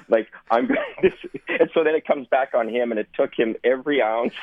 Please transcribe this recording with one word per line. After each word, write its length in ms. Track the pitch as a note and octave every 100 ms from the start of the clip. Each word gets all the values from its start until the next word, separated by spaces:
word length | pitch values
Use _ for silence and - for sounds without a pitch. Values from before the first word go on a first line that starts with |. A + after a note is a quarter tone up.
| -
Like, 180 | A2+ A2 - -
I'm 160 | - B3+
<laughs> 0 |
gonna, 120 | D#5 C#5 -
this, 100 | F#4 - - - -
and 220 | F3 D#3+
so 100 | E3+
then 100 | D#3
it 100 | D#3 -
comes 220 | D3 B2
back 280 | C3+ C3+ B2+
on 120 | A2
him, 220 | A#2+ A#2+
and 80 | A2
it 80 | G2+
took 180 | - C#3 -
him 180 | A2 -
every 380 | A#2+ C3 D3 C#3
ounce 320 | G#2+ A2+ B2 -